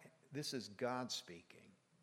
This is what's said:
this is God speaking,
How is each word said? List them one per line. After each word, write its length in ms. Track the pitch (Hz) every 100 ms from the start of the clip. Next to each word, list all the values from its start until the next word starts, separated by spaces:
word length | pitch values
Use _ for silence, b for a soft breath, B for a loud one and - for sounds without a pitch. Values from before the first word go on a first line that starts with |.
| - - -
this 220 | 143 147
is 140 | 131 104
God 420 | 98 123 127 120
speaking, 600 | - - 87 - - - - _ -